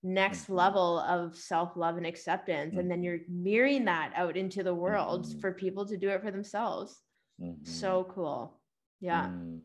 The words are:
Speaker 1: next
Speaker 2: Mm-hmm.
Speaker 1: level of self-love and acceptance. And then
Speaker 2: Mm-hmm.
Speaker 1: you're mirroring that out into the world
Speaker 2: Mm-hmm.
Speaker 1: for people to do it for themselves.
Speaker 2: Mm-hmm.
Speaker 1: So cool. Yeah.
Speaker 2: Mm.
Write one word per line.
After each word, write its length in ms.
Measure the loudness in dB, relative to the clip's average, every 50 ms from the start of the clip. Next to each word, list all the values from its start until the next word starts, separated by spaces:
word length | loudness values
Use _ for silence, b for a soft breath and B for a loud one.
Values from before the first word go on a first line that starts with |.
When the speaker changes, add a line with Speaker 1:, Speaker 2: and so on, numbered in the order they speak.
| -2
Speaker 1:
next 420 | 0 2 4 4 4 2 -2 -6
Speaker 2:
Mm-hmm. 100 | -2 4
Speaker 1:
level 440 | 6 6 6 6 6 4 6 4 2
of 340 | 4 2 2 2 0 -2 -8
self-love 600 | -12 -6 0 0 0 0 0 -2 0 0 0 0
and 100 | 0 -4
acceptance. 680 | -4 -6 -6 -2 -2 -2 -2 0 -2 -2 -2 -2 -2 -2
And 140 | -2 0 0
then 80 | 0 0
Speaker 2:
Mm-hmm. 60 | 0
Speaker 1:
you're 160 | -2 -2 -4 -6 -6
mirroring 560 | -6 -4 0 2 4 6 6 6 4 4 4
that 260 | 2 2 0 0 -2 0
out 220 | 0 0 0 0
into 260 | -2 -4 -2 -2 -2 0
the 120 | 0 0
world 500 | 0 0 2 2 2 2 0 0 -2 -4
Speaker 2:
Mm-hmm. 160 | -6 -8 -4
Speaker 1:
for 120 | -4 -4 -4
people 340 | -2 -4 -4 -2 -2 -4
to 100 | -4 -4
do 140 | -2 0 0
it 100 | 0 0 -2
for 80 | -2
themselves. 720 | -6 -6 -8 -6 -4 -2 -2 -2 -2 -4 -6 -8 -12 -20 _ _ _ _ _ _ _ -12 -10
Speaker 2:
Mm-hmm. 220 | -10 -10 -10 -12
Speaker 1:
So 400 | -10 -8 -4 0 2 2 2 2 0 -4
cool. 460 | -4 -4 -2 -2 -4 -6 -8 -12 _ _ _ _ _ _ _ _ _
Yeah. 280 | -4 0 2 2 2 0
Speaker 2:
Mm. 320 | -4 -6 -8 -8 -10 -10 -12